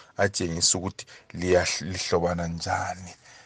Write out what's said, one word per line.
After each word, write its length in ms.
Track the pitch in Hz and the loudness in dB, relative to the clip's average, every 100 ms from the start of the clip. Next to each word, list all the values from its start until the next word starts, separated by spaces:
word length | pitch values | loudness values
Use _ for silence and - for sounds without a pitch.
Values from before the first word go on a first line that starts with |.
| - - | -12 -2
atshengisa 640 | 101 - 90 82 - 92 | 0 0 -2 0 2 2
ukuthi 280 | 92 - - - - | -2 -6 -14 -20 -14
liyahl-, 500 | - 90 90 85 - | -4 4 4 4 -2
lihlobana 640 | 87 92 - 90 87 87 85 | -4 -6 0 2 2 0 -2
njani. 680 | 82 - 95 92 92 92 - - - | -4 -2 -2 -4 -8 -12 -18 -20 -20